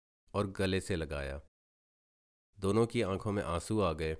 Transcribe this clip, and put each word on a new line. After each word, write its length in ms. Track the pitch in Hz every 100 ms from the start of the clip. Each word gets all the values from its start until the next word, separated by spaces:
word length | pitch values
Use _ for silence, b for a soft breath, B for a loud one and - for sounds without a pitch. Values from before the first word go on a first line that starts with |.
| _ _ _
और 180 | 98 101
गले 300 | 92 95 95
से 140 | - 90
लगाया। 460 | 76 71 69 71 - _ _ _ _ _ _ _ _ _ _ -
दोनों 260 | 95 104 117
की 160 | 120
आंखों 300 | 95 95 107
में 120 | 101
आंसू 380 | - 85 - 110
आ 120 | 92
गए 240 | 78 80 78